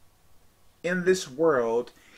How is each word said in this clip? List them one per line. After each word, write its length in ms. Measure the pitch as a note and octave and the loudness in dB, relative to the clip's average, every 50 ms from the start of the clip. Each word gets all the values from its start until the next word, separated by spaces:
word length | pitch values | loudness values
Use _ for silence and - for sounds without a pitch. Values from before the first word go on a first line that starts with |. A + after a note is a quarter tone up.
| - - _ _ _ _ - - _ - _ _ _ - _ _ - | -20 -20 _ _ _ _ -20 -20 _ -20 _ _ _ -20 _ _ -6
in 220 | E3+ F3+ F#3 F3 | -4 -2 -2 2
this 240 | F3+ F#3 F#3 - C#3+ | 2 0 0 0 -10
world 640 | B2+ C3+ E3 E3 D3 B2+ A#2 A2+ A#2 A#2+ B2 - - _ _ - - | -4 0 2 2 2 2 0 0 0 -2 -2 -4 -12 _ _ -20 -20